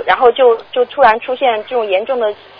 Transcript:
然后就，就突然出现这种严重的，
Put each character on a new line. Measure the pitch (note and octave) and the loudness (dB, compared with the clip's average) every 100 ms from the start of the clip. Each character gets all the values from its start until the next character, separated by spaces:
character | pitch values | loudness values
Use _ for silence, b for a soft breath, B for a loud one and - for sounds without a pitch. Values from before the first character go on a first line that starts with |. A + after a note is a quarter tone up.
| E3+ | 2
然 | F#3 | 2
后 | B3+ | 2
就， | A#3 B3 A3+ - | 4 2 2 -2
就 | B3+ B3 | -6 -4
突 | - | 2
然 | B3 A3 | 2 2
出 | - B3+ | -4 -4
现 | C4 A3 G#3+ | -2 -4 -6
这 | B3+ | -6
种 | G#3+ | -4
严 | F#3 A3+ | -4 -4
重 | B3+ | -4
的， | G#3+ G#3 - - | -4 -6 -14 -2